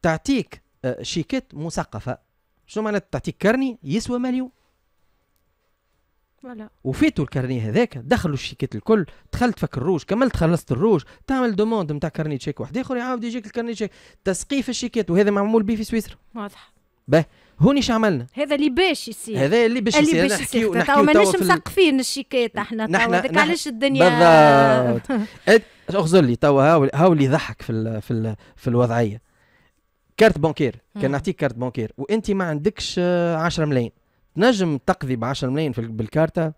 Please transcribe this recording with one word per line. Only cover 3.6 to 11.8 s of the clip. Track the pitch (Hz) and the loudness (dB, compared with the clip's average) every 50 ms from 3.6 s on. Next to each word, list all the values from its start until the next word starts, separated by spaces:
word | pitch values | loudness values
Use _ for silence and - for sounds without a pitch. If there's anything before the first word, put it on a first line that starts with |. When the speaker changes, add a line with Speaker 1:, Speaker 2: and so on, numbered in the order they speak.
| 269 262 226 - - | -2 -4 -6 -10 -8
Speaker 1:
يسوى | 139 151 226 - - 247 247 | -4 -4 -4 -4 -4 -6 -4
مليون؟ | 247 262 247 254 254 254 _ _ _ _ _ _ _ _ _ _ _ _ _ _ _ _ _ _ _ _ _ _ _ _ _ _ _ _ _ _ _ _ _ _ _ _ _ _ - | -4 -4 -4 -4 -6 -8 _ _ _ _ _ _ _ _ _ _ _ _ _ _ _ _ _ _ _ _ _ _ _ _ _ _ _ _ _ _ _ _ _ _ _ _ _ _ -20
Speaker 2:
فوالا. | 254 247 214 214 214 _ _ _ | -20 -18 -18 -18 -20 _ _ _
Speaker 1:
وفيتوا | 131 135 - 302 320 - - 147 | -8 -2 0 0 0 2 -2 -6
الكارني | - - 139 127 127 131 123 | -4 -4 -6 -4 -4 -4 -4
هذاك، | 110 107 107 196 240 - - | -4 -2 0 0 0 0 -4
دخلوا | 131 113 135 233 226 - 165 143 | -14 -2 -2 0 0 0 -4 -4
الشيكات | 127 - - - _ 139 - - | -4 -8 -12 -8 _ -8 -8 -8
الكل، | 107 _ - 220 214 160 - - _ _ _ - | -8 _ 2 2 2 2 -4 -10 _ _ _ -4
دخلت | - 247 247 196 - | -2 -2 -2 -2 -2
فك | - - - | -6 -6 -4
الروج، | - 120 170 190 147 - | -4 -2 -2 -2 -2 -2
كملت | - 185 233 269 247 - | -4 0 0 0 0 0
خلصت | - 165 160 175 156 - - | 0 2 2 2 0 -2 -4
الروج، | 131 117 180 233 208 151 - - - _ _ | -2 0 2 2 2 2 0 -6 -20 _ _
تعمل | - 269 262 254 233 208 | -4 -2 0 0 -2 0
دوموند | 180 214 220 226 214 | -2 -2 -2 -2 -4